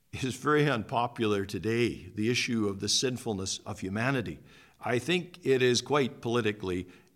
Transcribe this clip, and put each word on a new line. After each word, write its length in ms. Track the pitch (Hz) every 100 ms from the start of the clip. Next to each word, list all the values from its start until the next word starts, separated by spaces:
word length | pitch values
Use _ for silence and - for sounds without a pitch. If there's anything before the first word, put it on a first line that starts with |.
| _
is 240 | - 131 -
very 340 | 147 151 147
unpopular 720 | 120 101 120 120 120 107 101
today, 680 | 98 98 107 113 123 107 92
the 160 | - 107
issue 360 | 123 - 113 104
of 140 | 95
the 80 | 101
sinfulness 680 | - 127 123 120 98 95 - -
of 140 | 98
humanity. 580 | 92 101 123 139 90 73 - - - _
I 180 | 107 123
think 400 | 127 180 160 -
it 180 | 135 131
is 220 | 127 117
quite 400 | 120 147 127 -
politically 640 | 120 120 104 104 95 90 - - -